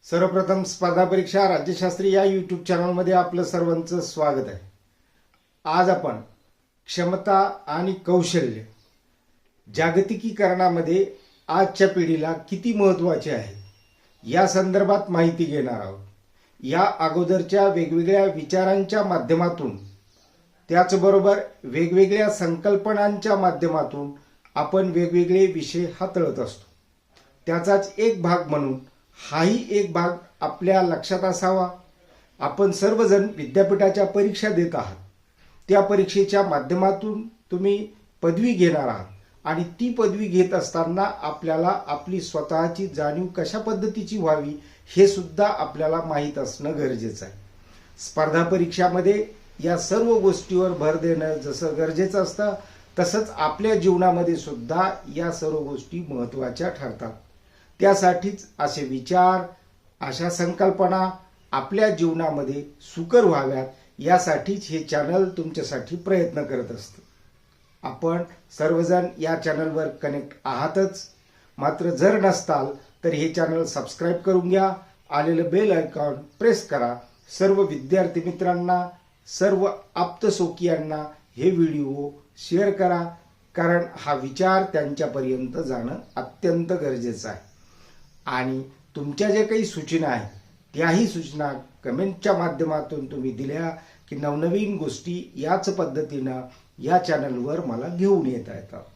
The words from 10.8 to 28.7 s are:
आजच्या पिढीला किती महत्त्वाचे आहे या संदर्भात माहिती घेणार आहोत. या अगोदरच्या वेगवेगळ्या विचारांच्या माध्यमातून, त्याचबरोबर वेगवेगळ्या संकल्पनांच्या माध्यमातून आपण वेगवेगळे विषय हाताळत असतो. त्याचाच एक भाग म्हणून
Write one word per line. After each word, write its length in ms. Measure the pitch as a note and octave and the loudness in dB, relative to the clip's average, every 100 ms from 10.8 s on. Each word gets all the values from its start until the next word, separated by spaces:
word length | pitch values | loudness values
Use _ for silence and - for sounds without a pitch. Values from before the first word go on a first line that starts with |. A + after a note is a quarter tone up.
| D#3 F3+ G3 - _ _ - | 2 2 0 -4 _ _ -4
आजच्या 400 | E3 F#3+ - F#3+ | 2 2 4 2
पिढीला 460 | F#3 E3 D#3+ D#3 | 4 0 0 -2
किती 400 | D#3+ - F#3 A#3+ | -4 -6 -6 -2
महत्त्वाचे 580 | G#3 G3 F3+ F3 D#3 D#3 | 2 4 4 2 0 -2
आहे 320 | B2+ G#2 - - _ _ _ _ _ | -6 -6 -16 -20 _ _ _ _ _
या 240 | A2+ D#3+ F#3+ | -2 2 4
संदर्भात 640 | F#3 F#3 F#3+ F#3+ G3+ G3 | 4 2 2 4 2 2
माहिती 340 | E3+ E3 E3 D#3+ | 2 2 2 -2
घेणार 360 | D3 B2+ A2+ | -2 -2 -4
आहोत. 180 | F#2+ G2 - _ _ _ _ _ | -8 -12 -18 _ _ _ _ _
या 280 | B2+ E3 G3+ - | -4 0 0 2
अगोदरच्या 680 | D#3+ D#3 E3+ F#3 E3+ G3 G3 | -2 0 0 0 2 4 4
वेगवेगळ्या 580 | F3 D#3+ E3 E3+ G3 G3 | 2 0 0 2 4 2
विचारांच्या 800 | D3+ D3+ F#3 F#3+ G3 F#3+ G#3+ | 0 -2 0 2 2 0 0
माध्यमातून, 720 | F#3+ E3+ A#2+ E3 F3 E3+ C3+ G2 - - _ _ _ _ _ _ _ | 0 -2 0 2 2 -2 -6 -8 -16 -20 _ _ _ _ _ _ _
त्याचबरोबर 680 | E3+ F3+ F#3+ F#3 G3 G3 G3+ - - | 4 4 6 6 6 6 2 0 -12
वेगवेगळ्या 640 | C3 C3 E3+ F3+ F#3+ G#3 G#3 | -8 -2 2 6 6 6 2
संकल्पनांच्या 1080 | G#3 F3 E3 G#3 G3 G#3+ G#3 G#3 G3+ A3 G3 | 0 -2 0 2 2 2 2 2 0 0 2
माध्यमातून 760 | F#3 E3+ E3+ D#3+ C#3+ C#3+ C#3+ C#3+ _ _ _ - | 2 2 0 0 -2 -6 -10 -12 _ _ _ -6
आपण 300 | D3 F#3+ F#3+ | 0 2 2
वेगवेगळे 600 | E3+ E3+ F3 F3 F#3 F#3+ | 2 2 2 4 4 4
विषय 400 | E3 - E3+ E3+ - | 2 -6 -4 -6 -6
हाताळत 400 | F#3 F#3 D#3 C3 | -6 -2 -2 -2
असतो. 320 | A2 - - _ _ _ _ _ _ _ - | -6 -8 -20 _ _ _ _ _ _ _ -4
त्याचाच 480 | E3+ E3+ G3 G3 - | -2 2 2 2 0
एक 240 | A3+ G3 | 0 2
भाग 260 | E3+ F3 D3+ | 2 2 2
म्हणून 320 | D3 C#3 | -2 -2